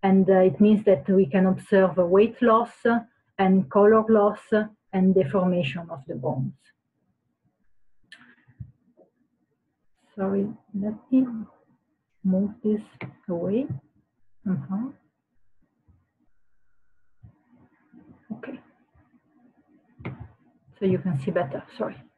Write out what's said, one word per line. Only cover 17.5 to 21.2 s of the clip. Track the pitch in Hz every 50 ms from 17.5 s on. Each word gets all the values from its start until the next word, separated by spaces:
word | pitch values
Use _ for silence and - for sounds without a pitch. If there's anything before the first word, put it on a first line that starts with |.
| 240 _ _ _ _ _ _ _ _ - - _ - _ _ _ -
Okay. | - - - - - _ _ _ _ _ _ _ _ _ _ _ _ _ _ _ _ _ _ _ _ _ _ _ _ _ _ _ _ - - - - - - _ _ _ _ _ _ _ _ _ _
So | 208
you | 190 180 -
can | - 185 165 135